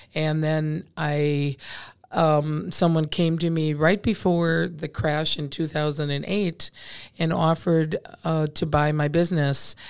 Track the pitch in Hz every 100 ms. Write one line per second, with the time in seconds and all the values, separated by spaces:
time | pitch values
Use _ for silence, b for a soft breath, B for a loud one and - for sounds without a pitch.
0 | B 156 156 156 156 156 156 156 - -
1 | 151 147 147 143 143 139 B B B B
2 | _ - 165 151 147 151 180 - 175 160
3 | 156 - 170 165 170 165 156 147 156 202
4 | 226 214 180 170 165 165 175 156 143 -
5 | 160 151 160 - 147 - 160 156 151 147
6 | 147 143 - 202 190 - - B B B
7 | B - 165 165 160 165 - 165 156 151
8 | - - 160 160 151 - 160 151 147 151
9 | 147 160 170 170 139 143 - -